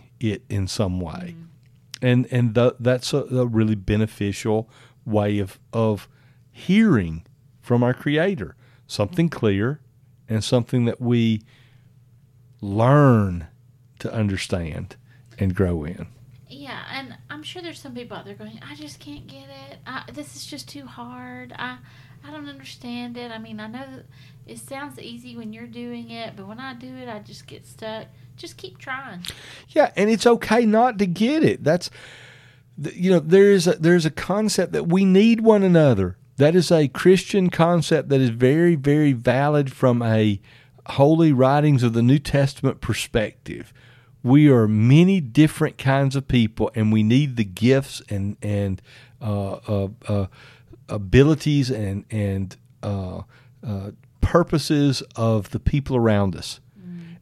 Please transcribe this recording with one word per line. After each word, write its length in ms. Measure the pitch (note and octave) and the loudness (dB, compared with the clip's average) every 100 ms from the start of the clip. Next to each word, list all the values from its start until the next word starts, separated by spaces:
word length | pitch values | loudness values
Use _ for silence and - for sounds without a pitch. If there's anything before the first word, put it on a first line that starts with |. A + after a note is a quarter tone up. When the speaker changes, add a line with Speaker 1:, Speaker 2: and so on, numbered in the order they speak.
| - _ | -14 _
Speaker 1:
it 220 | A2 G2+ - | -6 -6 -6
in 200 | G2+ F#2 | -6 -4
some 340 | - G2 F#2 | -4 -4 -4
way. 340 | E2+ F2 F2+ E3 | -6 -10 -14 -16
Speaker 2:
Mm. 60 | - _ _ _ _ - | -20 _ _ _ _ -4
Speaker 1:
And, 260 | B2+ B2 B2+ | 0 0 0
and 220 | B2+ A#2+ | 0 0
the, 240 | A2 B2 - | 2 0 0
that's 320 | A#2+ B2+ - | -2 -2 -2
a, 120 | C#3+ | -4
a 220 | - B2+ B2 | -2 -2 0
really 300 | A2 A2 G#2 | 0 0 0
beneficial 960 | F#2 G#2+ G#2+ - G2+ G2 A2+ A2 A2 _ - _ | -2 -2 -2 -4 -6 -4 -2 -2 -4 _ -20 _
way 360 | - G#2 G#2 G#2 | -4 -2 0 -2
of, 200 | F#2+ - _ | -6 -10 _
of 340 | A2+ A2 G#2 - _ _ _ _ | -2 -2 -2 -8 _ _ _ _
hearing 720 | - - G3 A3 B2 E2+ D#2+ - _ _ _ | -10 0 2 4 2 0 -6 -14 _ _ _
from 220 | - A#2+ | -2 0
our 100 | B2 | 2
Creator. 600 | B2 C#3+ D3+ F#3 F3 F2 - _ _ - | -2 -2 0 0 -2 -8 -14 _ _ -10
Something 420 | - G#2 - E3+ | -4 -2 0 -2
clear 520 | - A2 G2 A#2 D3+ _ _ _ _ - | 0 0 2 0 -4 _ _ _ _ -6
and 140 | A2 | -4
something 420 | - - A2+ B2+ A#2 | 0 0 0 0 0
that 160 | - | -2
we 400 | B2 A#2+ A2+ A2 - _ _ _ _ _ _ _ _ _ _ _ | 0 2 2 0 -4 _ _ _ _ _ _ _ _ _ _ _
learn 840 | G2+ G2+ A#2+ D3 C#3 A#2 G2 F2 E2 _ _ _ _ - | -6 0 4 6 6 4 2 -4 -10 _ _ _ _ -14
to 140 | - | -8
understand 840 | A2+ G#2 F#2+ - F2+ E2 E2+ F#2 - _ - _ - | -4 -2 -4 -4 -6 -6 -10 -12 -18 _ -20 _ -4
and 180 | G2 F#2 | -2 0
grow 280 | F#2 E2+ | 0 -2
in. 240 | D2+ F#2 E2+ - - - - | -6 -12 -16 -20 -20 -20 -20
Speaker 2:
Yeah, 340 | C#4+ C#4 F3+ - | -18 -14 -14 -12
and 260 | C4+ C4 - - | -12 -14 -18 -18
I'm 140 | D4 | -18
sure 180 | D4+ F4+ | -16 -14
there's 180 | F4 D4+ | -14 -16
some 140 | C4+ | -16
people 220 | A#3+ A#3+ G3 | -16 -14 -16
out 100 | G3 | -16
there 80 | |
going, 260 | G3+ G#3+ A3 C#4 | -18 -18 -18 -18
"I 80 | D4 | -18
just 240 | D4+ - | -18 -18
can't 280 | D4 D4 - | -18 -18 -18
get 220 | C4+ C4+ | -20 -20
it. 300 | C#4 C#4 C#4 - | -20 -20 -20 -16
I, 180 | C4 - | -14 -14
this 220 | B3+ D4 - | -16 -16 -16
is 100 | - | -16
just 240 | C#4+ - | -16 -16
too 160 | C#4+ B3+ | -18 -18
hard. 680 | - A#3+ B3 B3 B3 B3 - | -18 -18 -16 -16 -16 -18 -14
I, 200 | B3 B3+ - - - - C#4+ | -14 -14 -20 -20 -20 -20 -20
I 60 | |
don't 160 | D4+ C#4+ | -18 -16
understand 680 | C#4 C4+ - A#3+ A#3+ A#3+ A#3+ | -18 -20 -18 -14 -12 -12 -14
it. 140 | A#3+ | -14
I 60 | A3 | -16
mean, 220 | A3 G#3+ | -16 -14
I 80 | G#3+ | -14
know 180 | B3 C4+ | -14 -16
that 140 | B3+ - - - - - | -18 -20 -20 -20 -20 -20
it 140 | A#3 | -20
sounds 380 | - C4+ C#4+ B3 | -16 -14 -14 -16
easy 360 | A#3 A#3 B3 A#3 | -18 -18 -16 -16
when 160 | A3 | -14
you're 160 | A3 A#3+ | -16 -16
doing 420 | A#3+ A#3+ A#3+ A#3 | -14 -12 -12 -14
it, 260 | A#3 A3+ G3+ | -14 -14 -14
but 120 | F#3+ | -16
when 120 | A3 | -16
I 140 | C4+ | -16
do 220 | B3 B3+ B3+ | -16 -16 -16
it, 140 | B3 | -14
I 100 | G#3 | -16
just 280 | G#3 - - | -16 -20 -20
get 180 | - - | -20 -20
stuck." 420 | - A3 A3 - - - - | -16 -14 -12 -16 -20 -20 -20
Just 200 | E4 - | -20 -18
keep 200 | F#4 - | -20 -18
trying. 440 | - C4 C4 F3+ F3 - - - - | -14 -12 -12 -14 -14 -16 -20 -20 -4
Speaker 1:
Yeah, 220 | D#4 C4+ - | 0 0 2
and 160 | G#3 | 0
it's 160 | A3+ A#3+ | 2 2
okay 360 | A#3 - A3 | 2 2 2
not 360 | A3+ G#3+ B3+ G3 | 2 4 2 0
to 80 | G3 | -2
get 360 | E3+ A3+ D#4 | 0 0 2
it. 200 | C3+ G2 | 0 0
That's, 260 | B2+ F3+ - - - - - - - _ _ - | 0 -2 -4 -16 -20 -20 -20 -20 -20 _ _ -12
th-, 140 | C#3+ - | -12 -4
you 140 | F#3 | 2
know, 100 | F3+ | 2
there 320 | D3+ F#3+ G3+ | 4 6 6
is 140 | G3 E3+ | 6 2
a, 80 | |
there's 320 | D#3+ D#3+ F3+ D#3 | 2 2 2 2
a 60 | |
concept 600 | - - G3+ G#3+ - F3 | -4 -4 -2 -2 -2 -2
that 140 | D#3 E3 | -4 0
we 180 | F#3 G3 | 2 4
need 360 | F#3 A3+ A3+ | 6 6 4
one 220 | A3 G#3 | 4 4
another. 540 | F#3+ E3+ D3 G2+ F#2 F2+ _ - | 4 6 6 4 0 -4 _ 0
That 180 | C#3+ | 4
is 180 | F3+ E3 | 4 4
a 160 | E3+ D3 | 2 2
Christian 600 | - F3+ F#3 - G3+ F3+ | 2 4 4 2 0 0
concept 600 | - E3 F3 D3 D#3+ C3+ | 2 2 2 0 -2 2
that 120 | C3+ | 2
is 80 | B2+ | 2
very, 460 | A#2 B2+ D3+ F3 E3 | 2 2 4 4 2
very 360 | C#3 D3+ D3 | 2 2 2
valid 600 | B2 A#2+ B2 C#3+ D3+ C#3 | 2 2 2 2 0 -2
from 300 | - B2+ A#2+ | 0 2 2
a 360 | A#2 A2 G#2+ G2+ - - _ _ - | 2 2 2 0 -6 -20 _ _ -8
holy 480 | - C#3+ D#3+ D#3+ | 2 4 4 4
writings 480 | B2+ C3 D3 D3+ C3+ | 4 4 4 4 4
of 120 | A#2+ | 2
the 100 | A#2 | 2
New 160 | A#2+ C#3+ | 4 2
Testament 600 | - C#3+ C#3 - C3 - | 2 0 0 -2 -4 -4
perspective. 920 | - A2 - A#2 G#2 - - - - _ - _ _ _ | -6 -6 -4 -4 -4 -8 -14 -14 -16 _ -20 _ _ _
We 280 | B2 C#3+ D3 | 2 6 8
are 180 | B2 G#2+ | 6 4
many 520 | G#2+ A#2 C#3+ F3+ G3 | 4 6 6 6 2
different 600 | B2+ C3 D#3 - D3 - | 0 2 2 2 -4 -2
kinds 360 | C3 C3+ C#3 C3+ | -2 0 0 -2
of 120 | - | 0
people, 420 | B2+ A2 - G#2+ A2 | 0 0 0 -4 0
and 180 | G#2+ | 2
we 80 | A2 | 2
need 360 | G#2+ B2+ D3 A#2+ | 4 2 2 -2
the 60 | |
gifts 600 | G2+ F2+ A#2 C3+ C#3 - - | -6 0 2 2 0 -10 -10
and, 300 | G2+ G2+ - | -6 -6 -6
and, 400 | G#2 G2+ G2+ F#2 - - - _ | -6 -4 -4 -6 -12 -20 -20 _
uh, 340 | G#2+ G2+ G2 F#2 - | -6 -6 -6 -8 -6
uh, 200 | G2+ G2 A2 - | -4 -4 -8 -6
uh, 200 | G2+ F#2+ - - - _ - - | -4 -4 -10 -20 -20 _ -20 -10
abilities 840 | G#2+ F#2+ B2+ C#3+ D3 D3 C#3+ B2+ | -10 2 4 6 4 0 0 0
and, 340 | A2 G2+ G2 - | -4 -4 -6 -6
and, 440 | G#2+ G2+ G2 F#2+ - _ _ | -4 -2 -4 -6 -12 _ _
uh, 400 | G#2+ G2 F#2 F2+ - _ _ _ B2 | -8 -6 -8 -12 -16 _ _ _ -10
uh, 240 | G2 G2+ - _ _ | -8 -10 -16 _ _
purposes 800 | - F3 E3+ D#3+ - D3+ C#3+ B2+ - - | 0 2 2 -2 0 2 2 0 -6 -4
of 340 | A2+ A2 F#2+ | 0 0 -2
the 100 | A2 | -6
people 360 | - D3 C#3 B2+ | -2 -2 0 0
around 400 | A2+ G#2 G2 E2 | 2 2 0 -4
us. 240 | - - _ - | -10 -16 _ -20
Speaker 2:
Mm. 360 | F3+ F3 E3+ E3+ | -18 -18 -18 -16